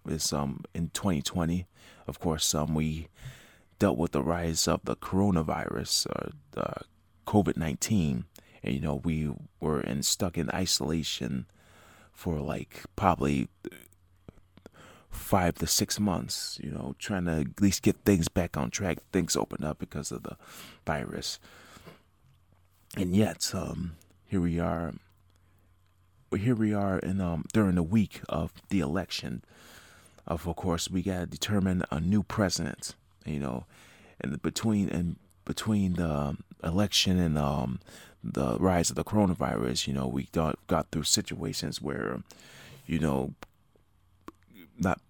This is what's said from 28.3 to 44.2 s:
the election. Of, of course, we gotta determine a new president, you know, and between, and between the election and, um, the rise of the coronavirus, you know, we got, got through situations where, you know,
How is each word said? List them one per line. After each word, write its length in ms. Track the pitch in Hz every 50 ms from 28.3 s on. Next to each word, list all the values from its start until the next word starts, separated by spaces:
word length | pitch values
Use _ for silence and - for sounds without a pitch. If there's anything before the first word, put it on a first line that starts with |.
| - 76 85 80 - - - -
the 120 | 101 98
election. 640 | 78 67 76 95 85 - - - - 65 58 62 - _ - - - - - - - - - - - - - - -
Of, 200 | - 82 85 -
of 80 | 87 85
course, 340 | - - 92 85 85 - -
we 140 | 90 92 85
gotta 240 | 98 92 90 87
determine 560 | 82 - - - - 104 101 92 95 90 90 - -
a 80 | - 73
new 240 | 82 87 101 104 92
president, 720 | - - - 104 92 - - - 73 - - - - - - _ _ _ _ -
you 160 | - 76 71
know, 240 | 69 67 62 64 - - - - - - - - - - - -
and 200 | - 67 71 67
between, 480 | - 80 78 - - 113 107 104 101 -
and 260 | - 82 87 85 - - - _ _ _ _
between 500 | - - - - 107 107 104 98 92 90
the 420 | 85 87 82 76 71 73 71 78 - - - - - -
election 560 | 87 82 95 104 101 - - - 98 92 90
and, 180 | 87 82 76
um, 440 | 76 73 71 71 69 64 62 64 - - - - - - - - _ -
the 360 | - - - 69 64 57 53
rise 320 | 85 92 92 87 85 -
of 60 | 64
the 60 | - 80
coronavirus, 840 | - - 107 104 92 85 - 69 60 - 52 58 62 64 - - -
you 60 | 67
know, 120 | 67 65
we 220 | 64 60 69 69 -
got, 280 | - 85 80 78 - - _ -
got 220 | - 80 76 - -
through 100 | 80 73
situations 800 | - - - 90 - - - - - - - - - - - -
where, 400 | - 67 - 57 52 64 - - - - - - - - - - - - - -
you 140 | - - 82
know, 320 | 76 78 69 67 65 71 - - - - _ _ _ _ _ _ _ _ _ _ _ _ _ _